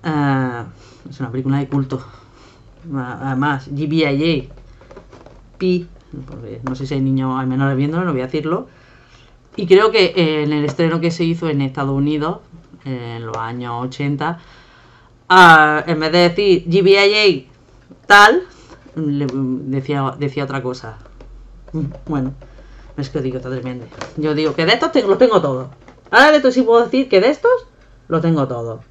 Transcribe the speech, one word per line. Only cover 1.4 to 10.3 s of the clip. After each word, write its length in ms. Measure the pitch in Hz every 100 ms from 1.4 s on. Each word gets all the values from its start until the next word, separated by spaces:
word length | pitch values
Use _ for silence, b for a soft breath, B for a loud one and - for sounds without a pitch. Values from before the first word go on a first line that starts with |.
| 131 139
de 100 | 135
culto. 360 | 143 131 127 b b b b b b b - 165 139
A-, 320 | 123 123 135
además, 420 | 131 147 135 -
G 180 | 143 151
B 60 | 160 151
I 380 | 139 165 147 -
A, 1040 | - - - - - - - - - - -
Pi, 300 | 185 180 175 - _ 135 131
porque 340 | - 113 113 127
no 80 | 131
sé 100 | 135
si 80 |
hay 80 | 139
niños, 380 | 135 135 131 131
hay 80 | 131
menores 280 | 131 139 131
viéndolo, 300 | 143 165 180
no 60 |
voy 100 | 135
a 40 | 127
decirlo. 420 | 156 156 190 254 b b b b b b b _ -
Y 100 | 175
creo 260 | 190 220
que, 220 | 220 180 180
eh, 280 | 165